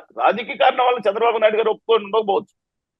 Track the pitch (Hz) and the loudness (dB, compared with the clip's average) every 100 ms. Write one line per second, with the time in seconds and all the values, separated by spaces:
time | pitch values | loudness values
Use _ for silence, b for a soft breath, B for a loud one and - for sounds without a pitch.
0 | - 113 131 202 220 262 254 262 247 247 | -8 -2 0 0 -4 0 2 2 2 0
1 | 208 208 233 226 220 214 220 208 - 226 | 0 0 0 0 -2 -2 -2 -2 0 0
2 | 202 214 208 190 190 _ _ _ _ | 0 -2 0 -2 -6 _ _ _ _